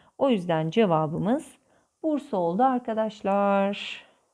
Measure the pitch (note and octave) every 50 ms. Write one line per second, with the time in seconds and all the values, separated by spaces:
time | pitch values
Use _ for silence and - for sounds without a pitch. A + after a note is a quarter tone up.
0 | _ _ _ - C4 C#4 A#3+ F#3 F3 F3+ E3 D#3+ D#3+ D#3+ - A3+ A3+ F3+ D#3+ D#3
1 | D#3 D#3 E3+ D#3+ E3 G3+ C4 D#4 - - - _ _ _ _ _ _ _ _ _
2 | - D#4 D4+ C4 - - - F#3 E3+ E3+ F3 G#3 B3+ C4+ B3+ B3 B3 A#3 G#3+ A3
3 | A3 G#3+ G#3+ - - F#3+ G3 G3+ G3+ G3+ G3 G3 G3 G3+ G3+ - - - - -
4 | - _ _ _ _ _